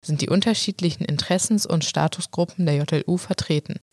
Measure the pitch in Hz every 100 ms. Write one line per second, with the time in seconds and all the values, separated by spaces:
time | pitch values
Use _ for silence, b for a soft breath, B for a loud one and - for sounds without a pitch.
0 | - 151 - 190 226 214 - - 175 -
1 | - 147 - 185 - 214 - 165 139 156
2 | 160 - - - 175 - 170 143 147 151
3 | - 175 - 185 - 151 - - _